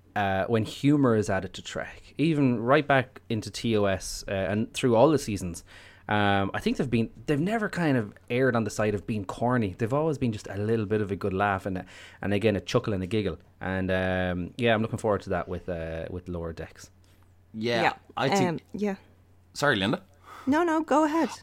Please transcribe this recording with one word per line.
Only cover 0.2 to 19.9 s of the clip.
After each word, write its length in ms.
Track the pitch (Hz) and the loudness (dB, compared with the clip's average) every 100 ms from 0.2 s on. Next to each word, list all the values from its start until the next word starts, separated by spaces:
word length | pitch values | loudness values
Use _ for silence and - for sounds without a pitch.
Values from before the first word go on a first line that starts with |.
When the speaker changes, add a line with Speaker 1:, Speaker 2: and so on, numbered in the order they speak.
| 98 95 95 | 0 0 0
Speaker 1:
when 180 | 117 | 0
humour 500 | 107 - 139 147 135 | -2 -2 2 4 4
is 160 | 110 104 | 4 2
added 240 | 95 92 | -2 -4
to 80 | - | -10
Trek, 400 | - - - - - - | -12 -10 -10 -12 -12 -2
even 420 | 151 151 135 120 | 0 2 2 2
right 260 | 117 151 143 | 2 2 4
back 340 | 135 123 - - | 2 2 -6 -6
into 200 | 113 104 | -6 -6
T 280 | - 120 107 | -6 0 2
O 80 | |
S, 400 | 101 95 - - - | 2 0 -4 -10 -6
uh, 60 | |
and 420 | 98 92 104 113 | -4 0 0 -2
through 220 | - 131 120 | -2 2 6
all 120 | 147 | 6
the 120 | 151 | 4
seasons, 420 | - 101 90 82 - - - - - | 0 -4 -6 -8 -14 -20 -20 -14 -2
um, 420 | 104 101 101 98 | 2 4 4 2
I 60 | 104 | -2
think 200 | 214 240 | -2 -2
they've 120 | 143 | 0
been, 200 | 117 - - - | 0 0 -4 -2
they've 120 | 147 | -2
never 300 | 175 226 208 | 0 -2 -2
kind 280 | - 165 131 | -2 0 0
of 160 | 104 - - | -2 -8 -4
erred 280 | 123 131 120 | 0 2 2
on 80 | |
the 60 | 107 | 0
side 260 | - 107 104 | 0 0 0
of 100 | - | -2
being 180 | 110 | -6
corny. 520 | 98 - 120 123 104 90 | -6 -2 0 2 0 -2
They've 140 | 113 | -2
always 260 | 139 160 139 | 0 0 0
been 140 | 123 | -2
just 160 | 107 - | -2 -6
a 80 | 98 | -4
little 300 | 104 113 101 | 0 0 2
bit 140 | 107 | 0
of 120 | 101 | 0
a 40 | 98 | -2
good 160 | 101 | -2
laugh 300 | 92 101 95 | 0 0 0
and, 200 | 101 92 - - - - | -2 -6 -8 -16 -20 -8
and 120 | 98 | -2
again, 220 | 101 110 98 | 2 2 0
a 40 | |
chuckle 320 | - 123 117 | 0 -2 0
and 120 | 98 | -2
a 20 | 92 | -2
giggle. 320 | 110 95 78 - - | -2 -2 -4 -12 -10
And, 280 | 92 95 95 | -4 -2 0
um, 600 | 92 92 92 92 90 87 - | 2 2 0 0 -2 -6 0
yeah, 180 | 117 | 2
I'm 80 | 110 | 2
looking 160 | 110 107 | 0 -2
forward 220 | 113 98 | 0 0
to 80 | - | 0
that 160 | 87 87 | -4 -4
with, 200 | 87 - | -6 -6
uh, 380 | 85 82 80 - | -6 -6 -8 -8
with 180 | 87 - | -10 -8
Lower 240 | 85 82 | -8 -8
Decks. 380 | 80 78 - - - - - - _ _ | -10 -14 -16 -20 -20 -20 -20 -20 _ _
Speaker 2:
Yeah, 280 | 110 113 117 | -6 -2 0
Speaker 3:
Yeah. 100 | 123 - - - | 0 -2 -8 -2
Speaker 2:
I 120 | 135 | 2
think. 180 | 196 180 | 2 2
Speaker 3:
Um, 100 | 160 - | 0 -6
yeah. 240 | 196 208 196 - - _ _ _ | -4 -4 -4 -10 -20 _ _ _
Speaker 2:
Sorry, 220 | - 147 113 | -2 0 2
Linda. 260 | 98 | 2